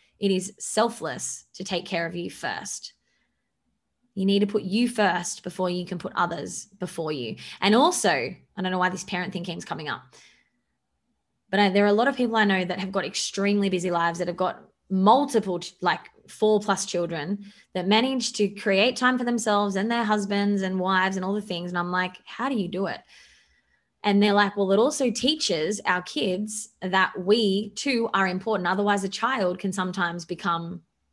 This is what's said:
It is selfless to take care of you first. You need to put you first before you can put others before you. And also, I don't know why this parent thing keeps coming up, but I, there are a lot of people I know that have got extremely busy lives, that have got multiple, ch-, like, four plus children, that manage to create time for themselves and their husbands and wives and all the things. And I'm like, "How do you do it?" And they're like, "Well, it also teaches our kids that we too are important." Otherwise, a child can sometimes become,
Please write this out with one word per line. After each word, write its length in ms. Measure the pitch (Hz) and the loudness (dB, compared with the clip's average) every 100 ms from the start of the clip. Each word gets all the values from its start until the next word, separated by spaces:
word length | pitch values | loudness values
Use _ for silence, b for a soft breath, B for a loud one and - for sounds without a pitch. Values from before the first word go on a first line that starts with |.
| _ - | _ -4
It 120 | 202 | 0
is 220 | 185 185 - | 0 -2 -12
selfless 840 | - 214 233 226 156 196 - - _ | -6 0 0 -2 -8 -6 -8 -12 _
to 100 | - | -14
take 220 | 190 180 - | -6 -6 -4
care 200 | 170 165 | -4 -4
of 100 | 175 | -6
you 140 | 175 | -10
first. 640 | - 139 87 202 - - _ _ _ _ _ _ _ _ _ _ _ _ | -8 -8 -8 -10 -12 -14 _ _ _ _ _ _ _ _ _ _ _ _
You 120 | 196 190 | -2 2
need 140 | 196 | 4
to 80 | 202 | 2
put 160 | 208 | 0
you 260 | 190 208 247 | 0 0 0
first 520 | - 208 175 170 - | 2 2 0 -4 -8
before 280 | 180 180 180 | -10 -4 -4
you 160 | 180 175 | -2 -6
can 120 | 175 | -8
put 140 | - - | -6 -2
others 500 | 175 165 92 - - - | -2 -2 -8 -12 -14 -12
before 360 | 175 - 156 | -10 -6 -6
you. 240 | 147 117 - B B | -4 -6 -10 B B
And 120 | 202 | 4
also, 360 | 226 320 - 196 | 6 4 4 2
I 520 | 139 - 180 _ - | 2 -2 -8 _ -6
don't 100 | 185 | -4
know 60 | 185 | 0
why 120 | 180 | 0
this 160 | 185 - | -2 -6
parent 260 | 180 185 | -6 -6
thing 140 | 185 180 | -6 -8
keeps 180 | 170 | -10
coming 240 | - 156 151 | -8 -8 -8
up, 160 | 107 - b b b b _ _ _ _ _ _ _ _ _ - | -10 -12 b b b b _ _ _ _ _ _ _ _ _ -2
but 100 | 196 | 4
I, 100 | 202 | 4
there 160 | 196 208 | 6 4
are 20 | |
a 60 | |
lot 160 | 208 254 | 4 2
of 80 | 254 | 2
people 180 | 240 220 | 0 2
I 80 | |
know 220 | 202 185 180 | 4 2 0
that 140 | 180 | -4
have 120 | 190 | -4
got 140 | 190 151 | -4 -4
extremely 640 | - - - 202 202 196 | -4 -6 0 2 2 2
busy 200 | 185 180 | 0 0
lives, 300 | 170 170 170 | 2 0 0
that 80 | 180 | -4
have 100 | 170 | -2
got 240 | 185 - - _ - | -2 -2 -16 _ -4
multiple, 720 | 190 196 262 285 226 196 175 | 4 6 6 6 2 0 -4
ch-, 160 | - - | -6 -4
like, 200 | 180 151 - _ - | -2 -2 -6 _ -18
four 320 | - 214 208 | 0 4 4
plus 260 | 208 185 - | 2 -2 0
children, 600 | 175 170 160 156 202 B B B | -2 -2 -4 -4 -6 B B B
that 140 | 185 180 | -4 2
manage 460 | 214 262 262 - | 4 4 0 -4
to 160 | - 202 | 0 -2
create 460 | - 208 190 240 - | 0 0 4 2 2
time 220 | 247 247 | 2 2
for 60 | |
themselves 520 | 240 240 220 202 202 190 | 0 0 2 2 2 0
and 140 | 220 | 0
their 140 | 233 | 0
husbands 580 | 214 208 196 202 202 202 | 2 0 2 0 2 2
and 180 | 185 185 | 0 0
wives 360 | 185 190 190 190 | 2 2 2 0
and 100 | 185 | -2
all 80 | |
the 80 | 208 | -4
things. 300 | 202 175 175 | -4 -6 -4
And 60 | 180 | -4
I'm 140 | 175 | -2
like, 260 | 180 185 - - | -2 -2 -6 -18
"How 220 | - 262 | -6 -4
do 80 | 240 | -2
you 120 | 175 | -2
do 200 | 180 185 | -2 -4
it?" 140 | - _ b b b b b b b b _ | -4 _ b b b b b b b b _
And 180 | 208 202 | 2 4
they're 120 | 208 | 6
like, 220 | 202 202 202 | 4 2 2
"Well, 160 | 190 | 2
it 80 | 196 | 4
also 300 | 262 294 247 | 4 2 -2
teaches 720 | 208 269 311 - 165 165 202 - | 0 -2 0 -2 -2 -2 -2 -2
our 160 | 180 | -2
kids 680 | - 302 220 185 214 - - - | -2 -4 -2 -2 -4 -8 -12 -8
that 380 | 190 190 185 196 | 0 2 2 0
we 520 | 180 233 208 196 214 | 2 4 4 2 -2
too 380 | - 285 240 226 | -6 -2 0 0
are 140 | 196 190 | 2 0
important." 400 | 185 220 202 180 | 0 -2 0 0
Otherwise, 360 | 190 202 202 | 0 2 2
a 60 | 190 | -2
child 500 | - 240 262 180 180 | -2 -2 0 -2 -2
can 140 | 196 | -4
sometimes 520 | 190 185 185 175 170 165 | -2 -4 -2 -4 -4 -8
become, 580 | 170 175 170 170 175 _ _ _ | -6 -2 -4 -4 -12 _ _ _